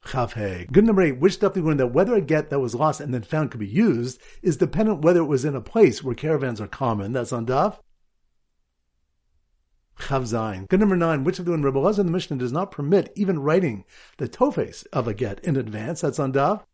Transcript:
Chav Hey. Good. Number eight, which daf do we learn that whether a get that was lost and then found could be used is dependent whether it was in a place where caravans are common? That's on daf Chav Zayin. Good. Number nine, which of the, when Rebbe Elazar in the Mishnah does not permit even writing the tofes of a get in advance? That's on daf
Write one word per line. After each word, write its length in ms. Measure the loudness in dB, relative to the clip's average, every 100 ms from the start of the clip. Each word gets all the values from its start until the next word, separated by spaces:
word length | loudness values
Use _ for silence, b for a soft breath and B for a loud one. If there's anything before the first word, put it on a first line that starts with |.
Chav 300 | -6 -4 -4
Hey. 340 | -4 -6 -6 4
Good. 140 | 4
Number 180 | 6 4
eight, 160 | 4 4
which 220 | 2 2
daf 140 | 0
do 80 | 0
we 40 | 0
learn 120 | 2
that 100 | 2
whether 260 | 2 2
a 60 | 2
get 300 | 2 -2 0
that 100 | -2
was 160 | -2 0
lost 240 | 0 -2
and 120 | -6
then 100 | -6
found 280 | -4 -4 -2
could 80 | -6
be 80 | -2
used 540 | 2 2 2 -4 -8 b b
is 160 | -2 0
dependent 460 | 0 2 0 4
whether 160 | 4 4
it 60 |
was 200 | 2 0
in 120 | 0 -4
a 40 |
place 440 | -4 4 4 4
where 100 | -6
caravans 460 | -4 -2 -2 -2 -6
are 80 | -10
common? 420 | -4 -2 -2 -2
That's 220 | -4 -4
on 120 | -4
daf 340 | 0 0 0 -4 _ _ _ _ _ _ _ _ _ _ _ _ _ _ _ _ _ _ _ _ _ -14
Chav 260 | -4 -4
Zayin. 440 | -2 -4 -4 -6 0
Good. 120 | 2
Number 140 | 4
nine, 300 | 2 2 0
which 140 | -2 -4
of 80 | -4
the, 60 |
when 100 | 0
Rebbe 160 | 0 2
Elazar 220 | 0 2
in 60 | 0
the 60 |
Mishnah 240 | -2 -4 -4
does 160 | -4
not 180 | -4 -6
permit 400 | -6 2 2 0 -4
even 220 | -2 0
writing 480 | 2 2 2 -4 -12 B B B
the 100 | -10
tofes 580 | 0 0 0 -6 -8 -6
of 160 | -4 -4
a 60 |
get 260 | -4 -6 -4
in 160 | -2 -2
advance? 460 | -2 -8 -8 -4
That's 160 | -4 -2
on 160 | -2
daf 280 | 0 0 -2 -8